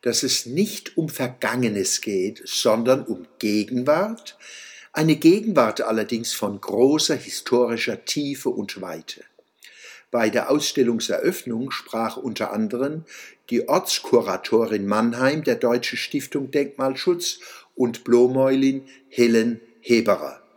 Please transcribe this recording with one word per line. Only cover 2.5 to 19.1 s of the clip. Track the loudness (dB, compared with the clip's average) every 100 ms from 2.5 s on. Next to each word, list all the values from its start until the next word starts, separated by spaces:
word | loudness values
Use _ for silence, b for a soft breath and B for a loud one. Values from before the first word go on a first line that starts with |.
| 0 2 2 4 2
um | 0 -8 -8 _
Gegenwart, | 0 0 0 -2 2 2 0 -6 -14 -20 B B B B B
eine | 0 2 6
Gegenwart | 6 6 4 2 2 2
allerdings | -2 -2 -2 -4 -4
von | -6 -6 -6
großer | -4 2 4 4 0
historischer | -2 -6 -12 -2 0 2 0 -4 -6
Tiefe | -6 -4 -4 -4 -4
und | -4 -8 -10
Weite. | -12 -12 -14 -18 -20 _ _ _ B B B B B
Bei | 0 2
der | 0 0
Ausstellungseröffnung | 0 0 2 2 2 -2 -2 -2 -2 -6 -6 -6
sprach | -8 -8 -4 -4 -6
unter | -8 -6 -4
anderem | -2 -2 -2 -4 -4 -12 B B B -4
die | -2 2
Ortskuratorin | 0 0 -6 2 2 2 -4 0 0 2 -2 0
Mannheim | 2 2 2 0 2
der | 0 0
Deutschen | 2 0 -2 -6
Stiftung | -6 -6 -4 -6 -2
Denkmalschutz | -2 -2 -2 -4 -2 0 0 -2 -8 B B B
und | -2 -2 0
Blomäulin | 4 6 6 4 2 4 2 0 B B
Helen | B